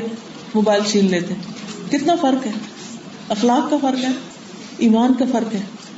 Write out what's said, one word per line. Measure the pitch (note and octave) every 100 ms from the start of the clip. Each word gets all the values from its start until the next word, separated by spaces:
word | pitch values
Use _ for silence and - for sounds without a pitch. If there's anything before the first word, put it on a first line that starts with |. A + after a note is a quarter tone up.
| A3 - - - -
موبائل | G#3+ G#3+ G3+ G#3
چھین | G#3 G3
لیتے | F3+ F3
ہیں۔ | F3+ - - - - -
کتنا | C#4+ E4 E4+
فرق | C4+ C4 A3
ہے، | G#3 - - - - - - -
اخلاق | G#3 A#3 B3 -
کا | D4
فرق | C4 B3+
ہے، | B3+ C4 - - - - - -
ایمان | A#3 A3 B3 B3+
کا | B3+
فرق | B3+ G#3+ G#3
ہے۔ | G3 - -